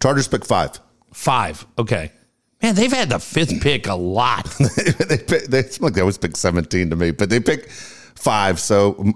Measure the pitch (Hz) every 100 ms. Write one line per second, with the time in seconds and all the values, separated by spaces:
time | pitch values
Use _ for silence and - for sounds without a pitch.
0 | 131 139 131 131 - 98 78 - - _
1 | _ - - 127 95 78 - - 113 104
2 | 76 - _ _ _ _ 226 190 247 262
3 | 202 101 - - 165 - 143 139 - 92
4 | 90 98 123 110 - - 143 - 160 -
5 | - 156 - 160 - 131 - - 170 98
6 | 92 98 90 - 95 87 80 92 87 82
7 | 85 71 101 117 - 208 - - - -
8 | - - - 110 98 87 - 104 101 98
9 | 98